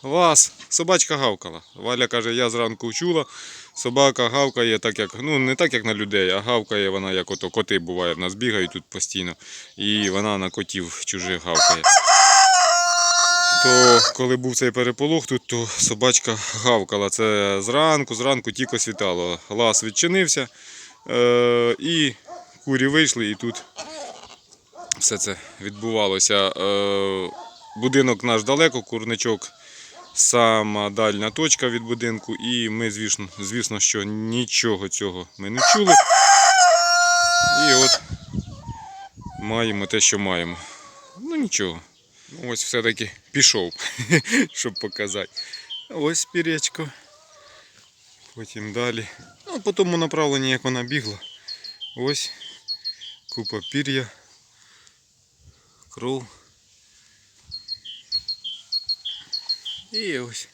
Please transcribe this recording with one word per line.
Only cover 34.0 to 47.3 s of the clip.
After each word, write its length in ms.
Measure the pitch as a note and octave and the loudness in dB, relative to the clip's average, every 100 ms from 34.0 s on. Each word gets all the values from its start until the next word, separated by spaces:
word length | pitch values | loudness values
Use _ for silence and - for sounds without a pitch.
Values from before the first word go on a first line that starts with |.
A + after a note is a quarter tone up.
нічого 840 | G2+ G#2+ A2 A#2 A#2+ - A#2 G2 F#2+ | -4 -6 -4 -4 -2 0 0 -2 -4
цього 380 | - G2+ F2+ F2 - | -6 -6 -6 -12 -12
ми 120 | G2 | -8
не 100 | A#2+ - | 0 2
чули. 220 | - - G5+ - F5+ G5+ G5+ F#5+ F#5+ F5+ E5+ F5 - - - - - G2+ G2+ A#2+ | 4 6 6 6 4 6 6 6 6 6 6 4 2 2 2 2 2 2 2 4
І 40 | |
от 260 | C3 C3 - - - - - F#5 - G#5 A5 G5 - - - - - | 4 4 2 -4 -14 -8 -10 -10 -16 -16 -16 -16 -18 -20 -18 -16 -12
маємо 440 | G#2+ A2+ A2+ G2+ G2 | -6 -2 -2 -2 -2
те, 140 | A2 | 0
що 180 | - G#2 | 2 0
маємо. 380 | G2 F2+ E2+ F2 - - - - - F#3 | -2 -2 -4 -8 -14 -20 -20 -20 -20 -16
Ну, 160 | C4+ D#4+ | -8 -4
нічого. 440 | A#3 - F#2 E2 - _ _ _ - | -4 -2 -4 -6 -16 _ _ _ -20
Ну, 220 | D#3 B2 | -14 -8
ось 140 | A2+ | -6
все-таки 460 | - B2 A2+ A2 A2 - _ | -2 0 0 -2 -8 -10 _
пішов, 420 | C#3+ C#3 A2+ F2 - - - A2+ | 2 4 4 -2 -6 -10 -8 2
<laughs> 400 | D#3 - A#3+ G3 | 2 4 0 0
щоб 220 | - B2 | -4 -6
показати. 580 | F#2 G#2 - G#2 G2+ F2+ - - - - - - | -6 -10 -6 -6 -4 -8 -12 -16 -18 -14 -16 -12
Ось 340 | E3 D3 E3 | -2 0 0
пір'ячко. 640 | - F3 E3 D#3 - - D3+ - - - _ | -2 -2 -2 -2 -4 -6 -10 -12 -20 -20 _